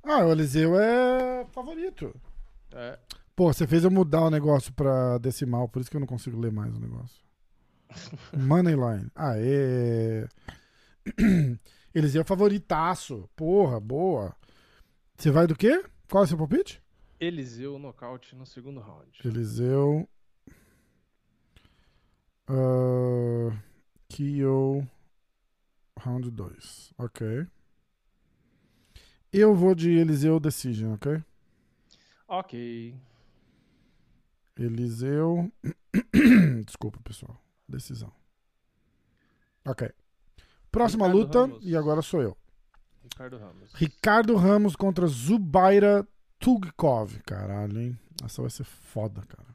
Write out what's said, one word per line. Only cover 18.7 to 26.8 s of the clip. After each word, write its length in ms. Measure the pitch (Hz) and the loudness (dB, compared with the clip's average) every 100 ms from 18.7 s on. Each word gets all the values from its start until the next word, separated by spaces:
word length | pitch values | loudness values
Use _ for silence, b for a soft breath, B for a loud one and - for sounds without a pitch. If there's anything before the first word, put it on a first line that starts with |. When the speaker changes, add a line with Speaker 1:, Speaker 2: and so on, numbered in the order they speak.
| 139 | -18
Speaker 2:
round. 400 | 104 78 _ _ | -18 -20 _ _
Speaker 1:
Eliseu. 840 | 123 117 113 113 123 135 143 151 180 _ _ _ - b b b b b _ _ _ _ _ _ _ _ _ _ _ _ _ _ - | -6 -6 -6 -4 0 2 2 -2 -6 _ _ _ -20 b b b b b _ _ _ _ _ _ _ _ _ _ _ _ _ _ -6
Ah, 1080 | 131 131 127 127 127 123 123 120 120 117 110 B B _ _ _ | -2 0 2 0 0 0 -2 -2 -2 -4 -6 B B _ _ _
Kyo. 760 | - 143 143 135 135 135 139 135 _ _ _ _ _ _ _ _ _ _ - | -8 -4 0 0 2 0 -2 -6 _ _ _ _ _ _ _ _ _ _ -12
Round 320 | 127 123 123 | -8 -8 -8
dois. 600 | 113 92 - - - | -10 -14 -16 -20 -20